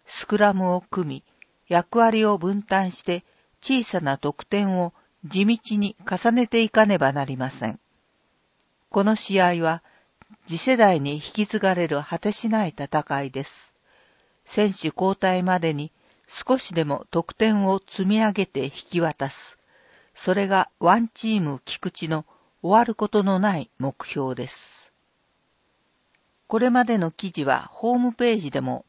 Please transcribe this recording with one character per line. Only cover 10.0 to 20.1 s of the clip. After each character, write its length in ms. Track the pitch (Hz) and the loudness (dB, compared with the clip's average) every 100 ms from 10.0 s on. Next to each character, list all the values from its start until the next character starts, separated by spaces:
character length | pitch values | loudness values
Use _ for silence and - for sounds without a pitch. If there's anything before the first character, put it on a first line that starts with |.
| _ _ - - - | _ _ -20 -20 -10
次 100 | 165 | -4
世 200 | 262 247 | 0 6
代 220 | 208 165 | 6 4
に 160 | 143 147 | 0 -6
引 60 | |
き 260 | - - 208 | -6 -4 -2
継 120 | 214 | 0
が 160 | 196 175 | 0 0
れ 120 | 165 | 0
る 140 | 143 | -2
果 180 | 147 170 | -4 -6
て 120 | 202 | -4
し 180 | - 226 | -4 -2
な 160 | 220 180 | 0 -2
い 40 | |
戦 540 | - 143 151 - 139 | -6 -4 -4 -2 -4
い 80 | 139 | -4
で 120 | 135 | -8
す。 300 | 143 - - _ _ _ _ _ _ _ - | -10 -14 -20 _ _ _ _ _ _ _ -6
選 280 | - 208 | 0 0
手 140 | 190 156 | 0 -6
交 280 | - 190 196 | -2 -2 0
代 240 | 190 185 | 0 0
ま 160 | 180 180 | 0 0
で 140 | 165 | 0
に 180 | 147 156 _ _ _ _ | -4 -8 _ _ _ _
少 300 | - - 262 | -10 -2 -2
し 160 | - | 0
で 100 | 165 | -2
も 220 | 151 139 - | -2 -2 -4
得 220 | 165 - | -4 -4
点 320 | - 220 208 196 | -2 0 2 2
を 140 | 190 - | 0 -4
積 220 | - 190 | -4 0
み 140 | 214 | 2
上 100 | 220 | 2
げ 140 | 202 185 | 0 -4
て 200 | 139 139 | -4 -6
引 60 | |
き 300 | - - 170 | -8 -6 -2
渡 280 | 165 - 139 | -2 -2 -6
す。 280 | - - - _ _ _ _ _ | -8 -20 -20 _ _ _ _ _